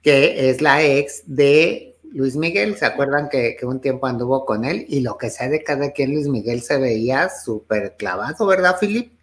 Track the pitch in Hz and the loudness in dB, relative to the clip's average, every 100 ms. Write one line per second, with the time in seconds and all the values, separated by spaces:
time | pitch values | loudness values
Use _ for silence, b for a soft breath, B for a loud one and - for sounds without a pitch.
0 | 147 139 147 - 131 131 147 139 151 139 | 6 6 4 4 2 2 4 4 4 2
1 | 143 - - 135 143 147 165 - - _ | 0 -8 -8 2 6 6 4 0 -12 _
2 | 320 254 135 135 165 185 214 202 127 - | -16 -4 -4 -2 -2 -2 -2 -2 -2 0
3 | 139 143 147 139 117 - 123 131 139 127 | -2 -2 -2 -2 -2 -2 -6 -4 -4 -4
4 | 131 120 120 131 131 107 123 196 - 139 | -4 -4 -2 -2 0 -2 -2 -4 -4 -2
5 | 120 - 117 - 127 151 151 139 143 139 | -2 -4 -10 -6 -4 -4 -2 -4 -4 -2
6 | 135 147 143 127 107 120 - 143 131 110 | -2 -2 -2 -2 -2 -6 -2 -2 0 0
7 | 117 135 180 - - 110 _ 107 98 _ | 0 0 -2 -4 -8 -8 _ -4 -4 _
8 | 98 92 135 160 208 190 180 180 202 214 | -6 -6 -6 -2 0 4 2 2 -2 -2
9 | 247 _ | -6 _